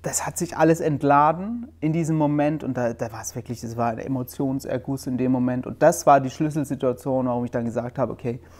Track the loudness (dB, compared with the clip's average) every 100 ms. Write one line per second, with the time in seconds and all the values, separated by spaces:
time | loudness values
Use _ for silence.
0 | -4 -4 -6 -6 -6 2 4 4 2 0
1 | 4 6 4 2 -6 -8 -10 -4 -2 0
2 | 0 2 2 2 2 0 -4 -2 -2 -2
3 | -6 -6 -10 -10 -8 -8 -8 -2 -2 -2
4 | -4 -4 -4 -4 -2 -2 -4 -6 -4 -6
5 | -4 -2 2 2 0 -2 -6 4 4 6
6 | 6 6 4 -2 -2 -2 -4 -2 -2 -2
7 | -2 -2 0 -2 -2 -4 -2 -4 -6 -4
8 | -4 -4 -8 -8 -12